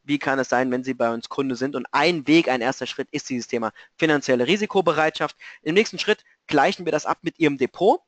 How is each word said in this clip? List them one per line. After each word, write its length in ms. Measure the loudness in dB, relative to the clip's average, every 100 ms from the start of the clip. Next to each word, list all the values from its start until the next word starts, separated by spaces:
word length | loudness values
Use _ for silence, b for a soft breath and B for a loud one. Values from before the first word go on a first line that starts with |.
wie 160 | -6 -4
kann 220 | 0 -2
es 80 | 0
sein, 240 | 0 0
wenn 100 | -2
Sie 100 | -4
bei 220 | -2 -2
uns 140 | -2 -6
Kunde 260 | -6 -4
sind? 220 | -4 -4 -6
Und 100 | -4
ein 340 | 0 2 0 4
Weg, 220 | 4 4
ein 140 | 0
erster 260 | -2 -4 -8
Schritt 180 | -8 -8
ist 180 | -8 -6
dieses 160 | -6 -4
Thema 240 | -4 -4 B B _
finanzielle 520 | 2 2 2 0 2
Risikobereitschaft. 880 | 0 2 0 2 2 0 -2 -6 -8 B B
Im 120 | 0
nächsten 260 | 0 0 -2
Schritt 240 | -2 -2 b b -2
gleichen 360 | 2 2 0
wir 60 | -4
das 160 | -4 -2
ab 120 | -4
mit 160 | -6 0
Ihrem 200 | 0 2
Depot. 420 | -2 2 2 2